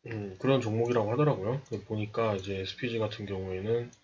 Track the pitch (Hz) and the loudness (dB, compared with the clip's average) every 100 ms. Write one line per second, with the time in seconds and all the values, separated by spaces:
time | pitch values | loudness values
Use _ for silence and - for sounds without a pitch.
0 | 123 110 101 95 131 135 113 110 120 120 | -6 -6 -6 -2 4 4 4 0 4 4
1 | 104 123 151 95 98 139 - 110 - 107 | 2 4 4 2 0 -4 -4 -8 -4 -2
2 | 104 117 113 101 98 95 95 - 123 113 | -2 0 2 0 -2 -4 -4 -4 -4 0
3 | 107 - 101 95 95 92 104 117 120 - | -2 -2 -6 -4 -4 -4 0 0 0 -12